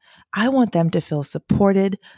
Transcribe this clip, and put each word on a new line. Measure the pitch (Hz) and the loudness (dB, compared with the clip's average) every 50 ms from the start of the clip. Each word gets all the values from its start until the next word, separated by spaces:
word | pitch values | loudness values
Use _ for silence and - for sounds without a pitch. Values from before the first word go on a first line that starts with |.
| _ _ - - _ _ - | _ _ -20 -20 _ _ -4
I | 196 220 262 | -2 -2 0
want | 269 262 247 214 | 2 2 2 2
them | - 175 165 165 | 2 0 0 0
to | - 175 | 0 -2
feel | - - 156 147 | -4 -4 -6 -6
supported, | 139 - - 151 - - - - 202 196 196 196 190 196 190 - _ - - | -6 -6 -10 -8 -4 -2 0 2 2 2 2 2 0 -2 -4 -6 _ -16 -20